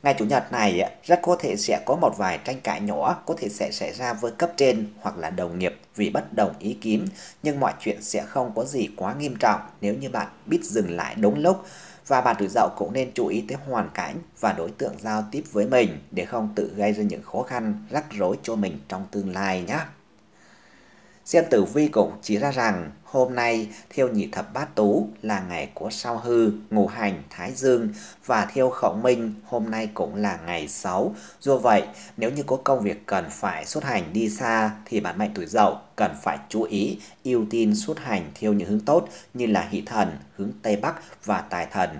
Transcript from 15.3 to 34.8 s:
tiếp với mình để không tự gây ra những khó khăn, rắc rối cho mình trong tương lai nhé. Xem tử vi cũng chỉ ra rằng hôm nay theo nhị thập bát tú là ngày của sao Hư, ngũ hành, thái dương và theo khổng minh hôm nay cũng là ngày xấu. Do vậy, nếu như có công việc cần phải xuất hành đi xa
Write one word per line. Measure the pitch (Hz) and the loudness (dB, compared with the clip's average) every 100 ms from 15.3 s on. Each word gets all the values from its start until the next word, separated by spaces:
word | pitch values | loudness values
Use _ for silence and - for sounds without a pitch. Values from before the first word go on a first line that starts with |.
tiếp | 139 - | -8 -4
với | 104 107 | 0 4
mình | 127 104 76 - | 4 4 0 -8
để | 92 87 | -6 -4
không | 120 107 104 | -4 -2 -2
tự | - 98 | -4 0
gây | 104 | 0
ra | 107 | 2
những | 104 - | 0 -2
khó | - 110 | -6 -6
khăn, | 127 123 110 104 - | -2 -2 -2 -4 -4
rắc | 139 151 | -6 -4
rối | 104 92 - | -2 0 0
cho | - 113 | -4 -2
mình | 98 73 - | -2 -4 -10
trong | 92 95 | -10 -6
tương | 104 98 | -6 -4
lai | 92 98 92 87 | -2 -2 -2 -2
nhé. | 143 151 - _ _ _ _ - - _ - _ - - _ - | -6 -6 -14 _ _ _ _ -20 -20 _ -20 _ -20 -20 _ 4
Xem | 170 160 | 4 6
tử | 117 | 4
vi | 95 143 151 | 4 2 2
cũng | 113 87 - | 4 2 0
chỉ | - 107 | -2 0
ra | 139 | 0
rằng | 135 113 92 78 - | 2 2 0 -4 -12
hôm | - 135 127 123 | -2 2 2 2
nay | 117 113 107 - - | 0 0 -2 -10 -10
theo | - 127 | 0 2
nhị | 110 95 | 2 -2
thập | - - | -6 -6
bát | 131 147 - | -6 -4 2
tú | 104 135 208 - | 4 4 0 -6
là | 110 101 90 | -4 -4 -2
ngày | 85 71 | -6 -6
của | - 98 | -8 -8
sao | - 123 117 | -6 -6 -4
Hư, | 120 117 110 104 - | 2 4 4 2 0
ngũ | 107 95 | 2 2
hành, | 120 104 87 69 | 2 -2 -4 -10
thái | - 90 | -10 -10
dương | 131 131 123 110 104 - - - | 0 4 4 2 -6 -16 -16 0
và | 117 95 | 0 2
theo | 135 127 | 2 0
khổng | 127 107 95 | 2 0 2
minh | 127 120 113 107 - | 2 2 0 -8 -6
hôm | 117 107 | -4 -2
nay | 110 107 | -4 -6
cũng | - 87 101 | -4 -4 -2
là | 104 85 82 | -2 -2 -4
ngày | 87 76 | -6 -4
xấu. | - 95 92 151 208 - - | -6 -2 0 -2 -4 -16 -6
Do | 139 131 | 2 4
vậy, | 120 104 - - - - | 6 6 4 -12 -16 -4
nếu | 113 | -4
như | 143 | -2
có | 143 131 | -2 0
công | - 135 | 2 2
việc | 101 - - | 2 -4 -2
cần | 95 82 | -2 -2
phải | - 98 80 76 | -4 -4 -4 -4
xuất | - | -4
hành | 139 185 80 | -2 -2 -2
đi | 104 110 | -2 -2
xa | 107 120 113 107 107 | -2 0 2 2 -2